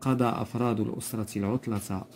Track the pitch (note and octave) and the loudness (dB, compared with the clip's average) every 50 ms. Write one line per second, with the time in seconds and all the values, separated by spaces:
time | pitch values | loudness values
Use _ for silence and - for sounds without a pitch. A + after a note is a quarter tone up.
0 | - C3 B2+ B2 B2 A#2 - - A2 - - A#2 B2 A#2+ A2+ A2 G#2+ A#2 - G2+ | 2 2 4 4 4 4 2 0 -2 -2 0 0 2 2 2 2 0 -2 -4 -6
1 | - - A#2+ A2 G#2 - - G#2 G2+ G2+ A#2+ C3 - A#2+ A2 G2+ - - G2 F#2 | -6 -6 -4 -4 -4 -4 -2 -2 0 0 0 0 -2 -2 -4 -4 -2 -4 -4 -6
2 | - - - | -6 -10 -14